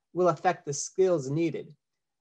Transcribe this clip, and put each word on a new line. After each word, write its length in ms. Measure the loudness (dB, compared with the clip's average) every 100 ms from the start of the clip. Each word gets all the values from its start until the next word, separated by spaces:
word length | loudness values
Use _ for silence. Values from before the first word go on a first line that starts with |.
| _
will 160 | 0 2
affect 360 | 2 0 -2 -6
the 80 |
skills 560 | -8 -6 0 2 2 -2
needed. 440 | -2 -2 -4 -12 -20 _ _ _ _